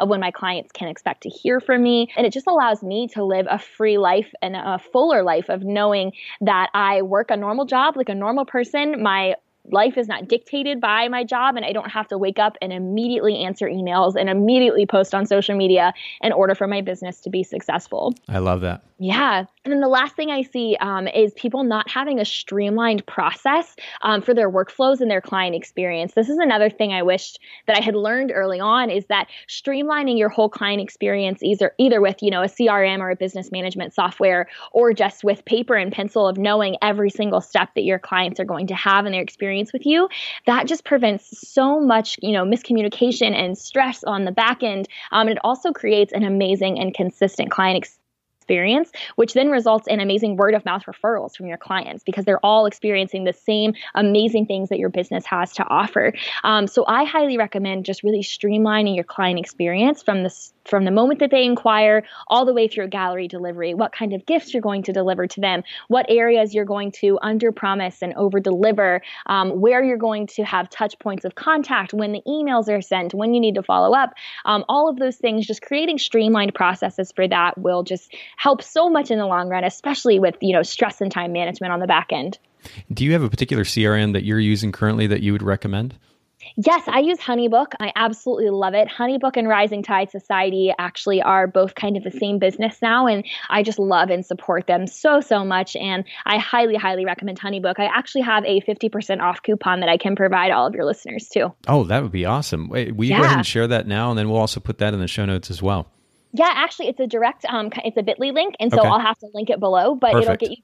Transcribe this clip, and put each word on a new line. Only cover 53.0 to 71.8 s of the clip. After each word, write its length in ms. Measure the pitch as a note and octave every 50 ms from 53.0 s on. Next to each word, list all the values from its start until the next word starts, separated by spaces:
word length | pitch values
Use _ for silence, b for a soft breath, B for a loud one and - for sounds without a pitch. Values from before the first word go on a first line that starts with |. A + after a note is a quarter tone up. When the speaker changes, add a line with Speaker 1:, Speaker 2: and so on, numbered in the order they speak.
| F#3+ F#3+ - F#3+ F#3
Speaker 1:
the 80 | F3+ E3+
same 400 | _ - - G#3+ G#3+ G#3+ G#3+ G#3+ B B B B
amazing 520 | G3+ G#3 G3+ G#3 G#3 A3 A#3 A#3 A3 G#3+
things 220 | G#3 G3 F#3+ F#3+ F#3
that 100 | G3 F#3
your 80 | F#3+ F#3
business 360 | - F3+ F3+ - - F#3 -
has 280 | - F#3+ F3 F3+ - -
to 100 | - - -
offer. 440 | C3+ E3 G#3 - - G3+ G#3 A3+ A3 B B B B B B
Um, 240 | G#3+ G#3+ G#3+ G#3
so 180 | G3+ - B3 - -
I 160 | A3 B3+ D4+
highly 340 | D4+ D#4+ D#4+ D4 C#4 B3+ A#3
recommend 460 | G#3+ G3+ - G3 G3 F#3+ F#3+ F#3+ F#3
just 180 | G3 G3 - -
really 200 | G#3 G#3+ G3+ G3
streamlining 760 | - - - - G#3 G#3 G#3+ A3 G#3+ G#3+ G#3+ G#3+ G3+ F#3+
your 80 | F3+ E3+
client 340 | - - - F#3+ F3+ F3+ E3+
experience 640 | - - - - F3 E3+ F3 G3 A3+ C#4 D4 - -
from 200 | G#3+ G3+ F#3+ F#3
the 40 |
s-, 260 | F#3 - - - - _ _ _
from 200 | - G#3 G3 G3
the 60 | F#3 F#3+
moment 260 | G#3+ A#3+ C4+ D4 -
that 100 | D4 C4
they 140 | C4+ C4 B3+
inquire 600 | B3 A#3+ A#3 - A3+ G#3+ G#3+ G#3+ G#3+ G#3+ G#3+ G#3+ B B B B B
all 160 | A3+ B3 B3+
the 80 | B3+ B3
way 160 | A#3 A3+ A3
through 180 | - G#3+ F#3+ F#3+
gallery 380 | G3+ G3 F#3 F3+ F3+ F#3 F3+
delivery, 480 | F3 F#3 F3 F3+ F3 F3 F3 E3+ F3 E3+
what 180 | F#3+ A3 - -
kind 200 | - A3+ G3+ G3
of 120 | F#3+ -
gifts 260 | - E4 D#4 - - -
you're 60 | A#3+
going 220 | G#3+ G#3 G3+ G3 F#3+
to 80 | - F#3
deliver 340 | F#3+ F#3 F#3 F#3 F3+ F3+
to 140 | F3+ - G3
them, 220 | G3 F#3+ F#3 F3 - B B B B B
what 180 | A#3 B3+ B3 -
areas 460 | A3+ A#3 A#3 A#3 A#3 A3+ G#3+ G#3 G#3
you're 100 | G#3+ G3+
going 280 | G3 G3+ G3+ G3+ G3+ -
to 260 | - - G3+ G3 -
under 300 | - G#3+ A3 A3 A#3 A3+
promise 500 | A3 - - G3 G3 G3 F#3 F3+ - -
and 120 | F#3 F3+ -
over 240 | - G3+ G3 G3 G3
deliver, 640 | G3 G3 F#3 F3 G#3 A3 G#3 G#3 G3 F#3 F3+ F3+ B B B B B
um, 340 | - G3 G3 F#3+ F#3+ C#3+ F#3
where 220 | G3+ A#3 B3 B3+ C4+
you're 140 | C4 B3
going 300 | A3+ A3+ A3 G#3+ G#3+ G#3 -
to 160 | - - G#3
have 260 | G3+ G3 F#3 F3+ -
touch 260 | - - A3 G3+ - _
points 240 | - G#3+ F#3+ - -
of 100 | F3+ -
contact, 580 | - - D#4 D#4 D4+ C#4+ - B3+ G#3+